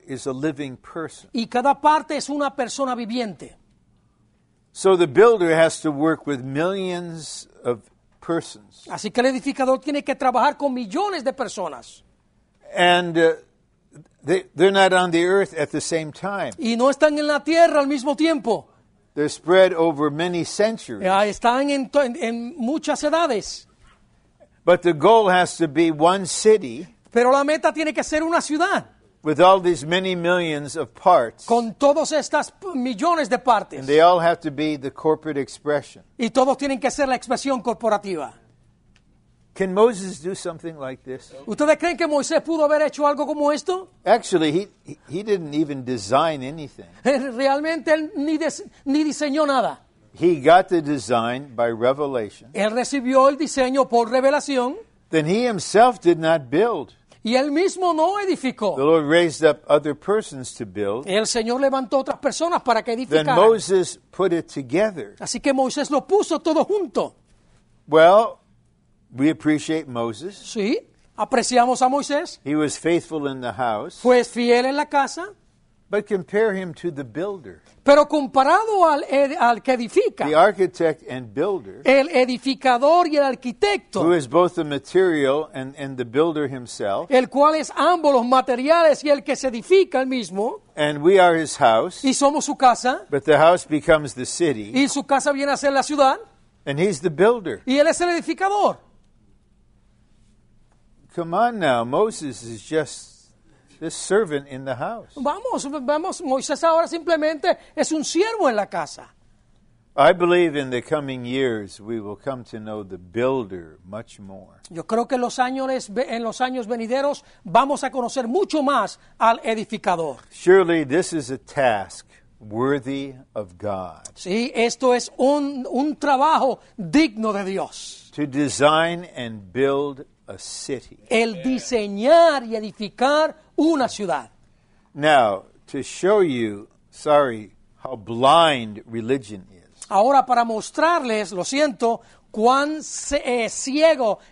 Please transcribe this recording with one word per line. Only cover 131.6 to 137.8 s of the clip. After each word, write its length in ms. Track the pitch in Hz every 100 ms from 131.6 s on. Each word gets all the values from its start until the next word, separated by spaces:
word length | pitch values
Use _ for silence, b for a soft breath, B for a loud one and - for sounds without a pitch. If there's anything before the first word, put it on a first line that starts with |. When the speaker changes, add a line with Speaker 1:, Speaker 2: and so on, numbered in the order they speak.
| - 240 202 202 247 330 339 277
Speaker 2:
y 100 | 233
edificar 800 | 220 214 - 202 - 254 294 311 - b -
una 320 | 311 302 240
ciudad. 420 | - 190 147 120 _ _ _ _ _ _
Speaker 1:
Now, 520 | 143 151 143 110 98 - _ -
to 100 | 139
show 380 | 120 - 180 214
you, 460 | 175 123 110 101 110 _ _
sorry, 640 | - 151 147 135 110 101 _ _ _